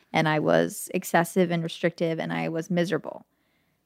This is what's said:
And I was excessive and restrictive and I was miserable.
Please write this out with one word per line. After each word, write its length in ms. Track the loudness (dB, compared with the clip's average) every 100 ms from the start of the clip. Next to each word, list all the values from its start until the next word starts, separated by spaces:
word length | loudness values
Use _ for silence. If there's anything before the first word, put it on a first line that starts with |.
| _
And 160 | 0 2
I 100 | 2
was 480 | 4 4 4 -2 -6
excessive 580 | -6 2 2 2 2 2
and 120 | 0
restrictive 560 | -4 -4 -4 -2 -2 -2
and 140 | -4
I 160 | -4 -4
was 200 | -4 -2
miserable. 580 | -2 0 -2 -6 -14 -18 _ _ _ _ _